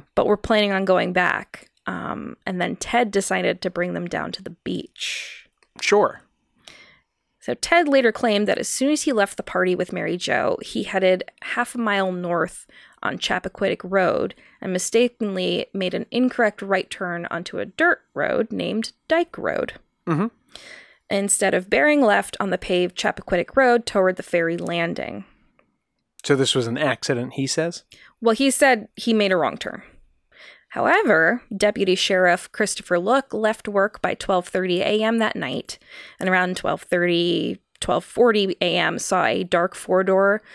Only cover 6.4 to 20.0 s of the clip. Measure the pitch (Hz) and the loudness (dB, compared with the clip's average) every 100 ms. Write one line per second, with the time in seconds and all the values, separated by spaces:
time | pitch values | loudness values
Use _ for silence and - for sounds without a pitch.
6.4 | _ _ - - - _ _ _ _ _ | _ _ -20 -20 -20 _ _ _ _ _
7.4 | - 233 - 339 294 269 233 - 240 202 | -8 -6 2 2 4 4 4 0 0 0
8.4 | 202 - - - 269 302 311 226 196 - | 0 -2 -4 -2 0 0 0 0 0 -4
9.4 | - 185 185 180 180 175 165 180 - - | -6 -2 0 0 -4 -4 -6 -4 -2 -2
10.4 | - - - 220 202 196 190 185 - - | 0 -4 -6 -8 -4 0 2 2 -2 -12
11.4 | - - 240 240 226 202 190 180 175 170 | -6 -4 -4 -4 -2 0 -2 -2 -2 -2
12.4 | 170 - - - - _ - - - 180 | -2 -6 -20 -20 -20 _ -6 -4 -4 -4
13.4 | 190 - 196 - 180 190 180 - 190 - | -4 -4 -2 -2 -2 0 2 0 -2 -6
14.4 | - _ 190 180 - 233 240 - 208 190 | -20 _ -6 -4 0 2 2 0 -4 -2
15.4 | 180 180 - 196 185 180 - 233 254 - | -2 -2 -4 -6 -4 -4 -4 0 0 2
16.4 | 220 - 196 196 - - 185 170 - 170 | 0 0 -2 -2 -2 -8 -8 -6 -6 -8
17.4 | 175 90 104 - 339 - _ - - - | -8 -8 -6 0 2 2 _ -4 0 0
18.4 | 220 190 175 208 220 - - 320 339 - | -2 -4 -4 -4 -6 -12 -2 0 0 -4
19.4 | - - - - _ _ | -4 -2 -4 -8 _ _